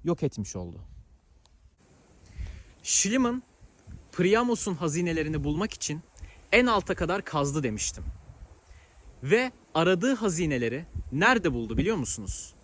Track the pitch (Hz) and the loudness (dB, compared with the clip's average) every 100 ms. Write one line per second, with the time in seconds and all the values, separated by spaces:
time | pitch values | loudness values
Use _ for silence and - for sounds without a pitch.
0 | 165 165 147 - 98 95 87 87 - - | -2 -2 -2 -4 -8 -8 -10 -14 -18 -20
1 | - _ _ _ _ _ - _ _ - | -20 _ _ _ _ _ -20 _ _ -20
2 | _ - - - - - - - - - | _ -20 -18 -10 -10 -10 -18 -12 0 2
3 | 196 254 240 254 - _ - _ - - | 2 2 2 -2 -8 _ -20 _ -20 -20
4 | - - 180 220 240 226 - 160 170 156 | -12 0 4 4 4 2 0 -2 -2 0
5 | 175 160 151 156 143 156 214 - - 151 | 0 -2 -2 -2 -2 -2 -4 -4 -6 -6
6 | - - - - - 220 247 214 - 185 | -10 -20 -20 -20 2 4 4 2 0 -2
7 | 170 87 - 156 143 151 131 107 - - | -2 -2 -2 -2 0 0 -2 -4 -6 -6
8 | - - - - - - _ - - - | -12 -12 -18 -20 -20 -20 _ -20 -20 -20
9 | - - 135 220 254 - _ 160 170 185 | -20 -10 2 2 2 -6 _ 2 4 4
10 | 247 247 214 165 160 131 117 131 170 - | 2 2 0 0 0 0 0 -4 -8 -10
11 | - 135 220 240 175 120 113 113 170 214 | -6 2 4 4 2 -2 -2 0 0 0
12 | 120 - 95 - - - | -2 -4 -6 -8 -10 -16